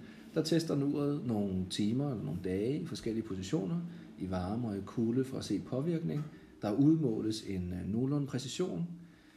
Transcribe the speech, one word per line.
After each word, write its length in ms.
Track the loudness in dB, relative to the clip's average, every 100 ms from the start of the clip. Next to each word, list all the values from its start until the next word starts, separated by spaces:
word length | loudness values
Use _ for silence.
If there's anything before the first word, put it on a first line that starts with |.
| -8 -16 -4
Der 100 | 0
tester 320 | 4 2 4 2
den 80 |
uret 420 | 2 2 0 0 0
nogle 400 | 0 2 0 0
timer 420 | 0 2 2 0
eller 120 | -2
nogle 160 | -4 -4
dage 360 | -2 0 0 0
i 60 | -4
forskellige 380 | -4 -2 -2
positioner, 580 | -2 -4 -2 -2 0 -2 -4 -8 -14 -8
i 100 | -4
varme 380 | -2 0 -2 -2
og 100 | -2
i 40 | -4
kulde 400 | 0 2 2 0
for 120 | -2
at 80 | -2
se 140 | -2
påvirkning. 640 | -2 -2 0 0 0 -2 -4 -8 -20 -6
Der 100 | 0
udmåles 720 | 6 8 8 4 2 0 -2 -2
en, 260 | -4 -2
øh, 140 | -4 -2
nogenlunde 340 | 0 2 2 0
præcision, 600 | -2 -4 -2 -2 -2 -4 -6 -16 -20 -20